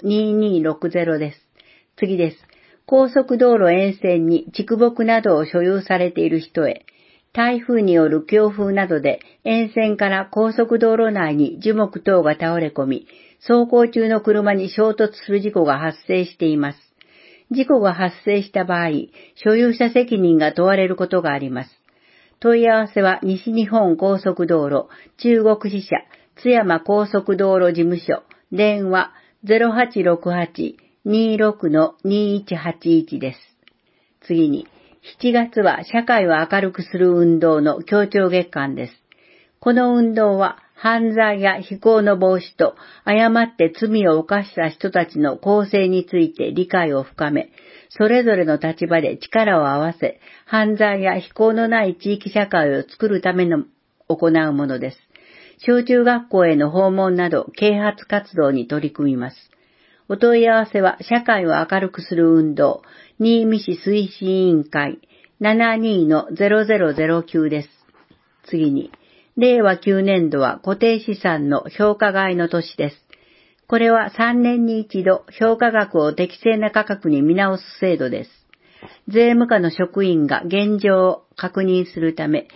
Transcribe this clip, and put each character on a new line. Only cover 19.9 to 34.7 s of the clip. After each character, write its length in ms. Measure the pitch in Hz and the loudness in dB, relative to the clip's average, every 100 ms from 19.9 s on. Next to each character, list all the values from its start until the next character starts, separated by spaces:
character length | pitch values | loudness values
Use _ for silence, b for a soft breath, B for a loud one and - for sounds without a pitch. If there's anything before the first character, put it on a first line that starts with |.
責 280 | 247 240 214 | 0 0 2
任 200 | 175 160 | 4 4
が 140 | 151 | 2
問 140 | 160 185 | 2 2
わ 100 | 196 | 2
れ 120 | 185 | 0
る 80 | 185 | -2
こ 100 | 180 | -2
と 160 | 180 | -2
が 100 | 160 | -2
あ 60 | 139 | -4
り 120 | 135 | -6
ま 140 | 123 | -10
す。 60 | 139 _ _ b b b b _ | -12 _ _ b b b b _
問 200 | 233 233 | 2 4
い 80 | 226 | 4
合 60 | 220 | 2
わ 120 | 208 | 0
せ 140 | 208 | 0
は 180 | 190 185 | 0 0
西 300 | 190 190 226 | -2 -4 -2
日 140 | 226 208 | -2 0
本 300 | 226 185 165 | 2 2 2
高 220 | 190 190 | 0 0
速 280 | 190 180 170 | -2 -2 0
道 220 | 165 143 | 0 0
路、 200 | 139 - B B - | -2 -4 B B -4
中 240 | 240 233 | 0 2
国 280 | 220 214 208 | 2 0 -2
支 160 | 196 196 | -8 -6
社、 100 | - - b b _ | -6 -6 b b _
津 80 | 247 | 0
山 300 | 240 196 165 | 2 2 -2
高 260 | 185 208 208 | 0 -2 0
速 300 | 208 196 190 | -2 -2 0
道 220 | 196 185 | 2 2
路 140 | 175 | 2
事 100 | 170 | 2
務 160 | 170 170 | 0 -2
所、 240 | - - - b _ | -4 -6 -8 b _
電 380 | 185 214 208 190 | -2 0 0 -2
話 220 | 185 - b b b | -2 -4 b b b
ゼ 140 | 202 220 | 0 2
ロ 140 | 233 | 2
八 300 | 226 240 208 | 0 -2 0
六 280 | 175 170 175 | 0 0 -2
八 480 | 175 170 - 165 - b b | -4 -4 -6 -8 -10 b b
二 340 | 208 214 226 214 | -2 0 0 0
六 320 | 214 208 170 | 0 0 0
の 240 | 156 156 - | 2 0 -2
二 320 | 196 208 208 202 | -2 0 0 -4
一 180 | 202 | -6
八 440 | 165 170 160 170 165 | -8 -8 -4 2 2
一 200 | 160 143 | 0 -6
で 140 | 131 | -8
す。 60 | - _ _ _ _ _ _ _ _ | -10 _ _ _ _ _ _ _ _
次 300 | - 165 156 | -4 0 0
に、 160 | 139 - | 0 -8